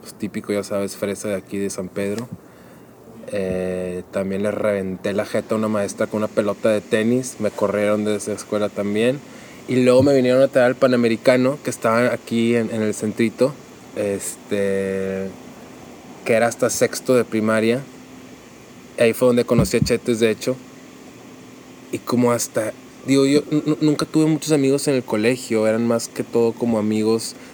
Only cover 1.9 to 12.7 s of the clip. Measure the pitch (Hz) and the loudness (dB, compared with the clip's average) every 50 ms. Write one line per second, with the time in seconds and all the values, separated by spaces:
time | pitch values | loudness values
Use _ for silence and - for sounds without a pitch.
1.9 | - 101 101 101 104 110 120 - - - - - - - - - - - - - | -8 -6 -6 -4 -4 -6 -8 -10 -14 -16 -16 -20 -20 -20 -20 -20 -20 -20 -20 -20
2.9 | - - - - - - - - - 101 95 92 92 92 92 92 92 92 92 90 | -20 -20 -20 -20 -20 -18 -12 -8 -6 -4 -4 -2 -4 -4 -4 -4 -4 -4 -6 -6
3.9 | 90 90 90 - - 101 95 95 98 95 101 107 101 - - 107 101 98 95 95 | -8 -8 -10 -8 -6 -6 -4 -4 -4 -2 -2 -2 -2 -2 -2 0 0 0 -2 -4
4.9 | 92 90 - 104 101 101 104 - - 110 104 - 113 110 110 107 107 104 101 95 | -6 -6 -6 -4 -4 -4 -4 -4 -4 -6 -4 -2 -2 -2 0 0 0 -2 -2 -4
5.9 | - - 110 - - 107 107 104 - - 107 101 101 - - 113 107 104 95 - | -4 -4 -4 -4 -2 -2 -4 -2 -2 -2 -2 -2 -2 0 0 0 0 0 0 0
6.9 | - 113 110 113 123 127 131 127 - - 107 104 - - 107 95 98 104 104 104 | 0 0 2 2 0 0 -2 -4 -6 -4 -4 -4 -2 -2 -2 0 0 0 0 0
7.9 | 104 107 107 107 107 101 - 107 104 95 - - - 104 104 101 - 104 104 101 | 0 0 0 -2 -2 -4 -4 -6 -8 -8 -6 -6 -2 -2 -2 -2 -4 -4 -4 -2
8.9 | 101 107 113 123 131 143 - - - - - - - - - - 127 127 123 123 | 0 0 0 0 0 -2 -6 -14 -20 -20 -20 -20 -20 -16 -8 -2 0 2 4 6
9.9 | 123 127 135 143 139 135 127 123 123 131 135 131 - 135 123 123 131 - 139 131 | 6 6 6 6 4 4 4 4 4 4 4 4 4 4 4 4 4 2 2 2
10.9 | 127 120 120 117 113 110 - 131 127 127 127 127 143 147 - - 123 - - 120 | 4 4 2 2 0 2 2 4 4 4 2 0 -2 -2 -6 -8 -6 -2 0 0
11.9 | 113 117 123 120 113 117 - - 117 117 117 117 117 117 113 104 | 2 2 2 0 0 -4 -4 -4 -2 0 2 2 2 0 0 -2